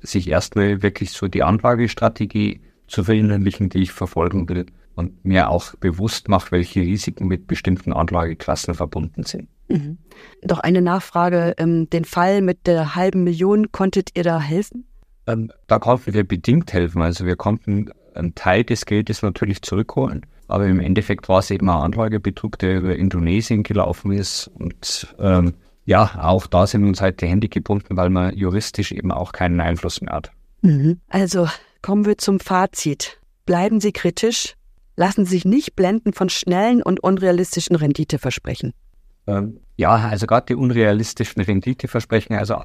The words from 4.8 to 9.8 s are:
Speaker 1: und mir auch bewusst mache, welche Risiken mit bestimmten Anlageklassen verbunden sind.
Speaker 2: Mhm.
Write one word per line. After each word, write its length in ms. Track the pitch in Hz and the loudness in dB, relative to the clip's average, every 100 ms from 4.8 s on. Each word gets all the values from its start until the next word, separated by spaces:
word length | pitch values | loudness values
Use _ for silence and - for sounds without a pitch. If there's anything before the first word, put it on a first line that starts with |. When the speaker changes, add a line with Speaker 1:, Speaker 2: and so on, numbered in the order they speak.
| _ - | _ -8
Speaker 1:
und 300 | 90 - 95 | -8 -6 0
mir 240 | 92 67 | 2 2
auch 260 | 87 - - | 0 -4 -4
bewusst 540 | 95 85 107 - - | -4 -2 -4 -4 0
mache, 220 | 98 - | 0 2
welche 280 | 90 87 - | -2 0 0
Risiken 480 | 87 101 - - 95 | 0 -2 -4 -4 -2
mit 180 | 90 - | -4 -4
bestimmten 460 | 85 - 90 - | -4 0 -2 0
Anlageklassen 800 | - 82 87 82 82 - 76 - | -2 0 0 -2 -4 -4 -4 -4
verbunden 500 | 85 82 - 85 - | -4 -6 -4 -6 -8
sind. 260 | - - - _ - | -10 -10 -14 _ -4
Speaker 2:
Mhm. 300 | 185 | -4